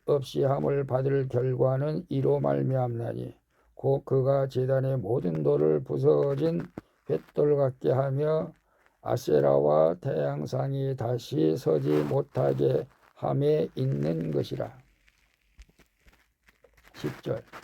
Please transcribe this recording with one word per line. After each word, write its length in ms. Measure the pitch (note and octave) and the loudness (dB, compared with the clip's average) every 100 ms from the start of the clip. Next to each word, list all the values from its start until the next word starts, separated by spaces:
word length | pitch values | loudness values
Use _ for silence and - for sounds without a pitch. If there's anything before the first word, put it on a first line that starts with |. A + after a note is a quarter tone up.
없이 380 | - C#3+ C3 D3 | 0 -2 -2 -2
함을 440 | C#3 C#3+ D3 C#3 C#3 | 0 0 0 -2 -2
받을 400 | B2+ C3+ C#3 C3 | -2 0 0 0
결과는 760 | B2 C3 B2+ C3 C3 D3 D#3 F3+ | -2 -2 0 2 2 -2 -4 -4
이로 280 | C#3 C3+ C#3+ | -2 0 2
말미암나니 920 | C#3+ C#3 C3+ C3 B2 A#2 A#2+ A#2 B2 - _ _ _ | 2 0 0 0 -2 -4 -6 -6 -10 -14 _ _ _
곧 300 | - C3 C#3 | -6 -2 0
그가 440 | - C3+ C3 C#3 C3+ | 0 0 2 0 0
제단의 500 | C3 B2+ C3+ C3 C3+ | -2 0 0 0 -2
모든 440 | F#2+ B2 F3 D#3+ | -2 -2 0 0
돌을 420 | C#3+ D3 D#3 D#3 | 2 2 4 2
부서진 840 | C3+ D3 C#3 D3 C#3+ C#3 D#3+ E3+ - - - _ - | 0 0 2 4 2 0 -2 -2 -6 -12 -18 _ -4
횃돌 500 | D#3 - - D3 C#3+ | -4 -4 0 2 4
같게 360 | C3+ C3 D3+ | 2 0 0
하며 600 | C3 C#3 C3+ D3+ D#3 E3 - _ _ _ _ | 2 0 0 0 0 -2 -10 _ _ _ _
아세라와 920 | - A#2+ - G#2 C#3+ C#3 D3 D3+ D#3+ F3+ | -4 -2 2 4 4 4 4 4 4 2
태양상이 960 | C3+ D3+ C#3+ C#3+ D3 B2+ C3+ C#3 C3+ C3+ | -4 -2 -2 -4 -4 -4 -4 -2 -4 -4
다시 600 | A#2 B2 - D3 D#3 D#3+ | -4 -4 -4 0 2 2
서지 480 | - D#3 C#3 D3+ | 0 0 2 0
못하게 840 | D3 C#3 C#3+ C3 C#3 C3 C#3 C3 B2+ _ _ | 0 -2 -2 -2 0 2 2 0 -2 _ _
함에 540 | _ - C3+ D3 D3+ F#3 | _ -4 0 2 2 0
있는 560 | - C3 C#3 D3 D#3+ - | -4 -2 -2 -2 -2 -2
것이라. 460 | C#3+ B2 - A2+ - - _ _ _ _ _ _ - - _ _ _ _ _ _ _ _ _ _ _ _ - | -4 -4 -6 -8 -12 -20 _ _ _ _ _ _ -20 -20 _ _ _ _ _ _ _ _ _ _ _ _ -10
십 260 | D3 B2+ | -10 -8
절. 200 | - - - - | -8 -8 -10 -20